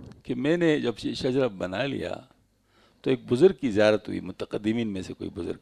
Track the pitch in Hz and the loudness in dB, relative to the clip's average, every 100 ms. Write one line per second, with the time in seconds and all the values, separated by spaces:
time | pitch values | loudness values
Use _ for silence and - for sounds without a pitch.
0 | - - - 123 139 175 170 147 120 110 | -20 -12 -8 -2 0 2 2 2 0 -4
1 | 139 117 135 131 127 92 90 95 139 113 | -6 -4 -2 0 0 -2 -4 -4 -4 -4
2 | 87 - - _ _ _ _ _ _ _ | -6 -8 -14 _ _ _ _ _ _ _
3 | 135 127 113 123 185 - 127 101 107 107 | -2 -2 0 6 6 6 0 4 4 4
4 | - 92 87 - - 113 107 117 113 95 | 0 -8 -8 -10 -8 -4 -2 0 -2 -6
5 | 90 - 90 - 87 87 | -8 -10 -10 -8 -8 -10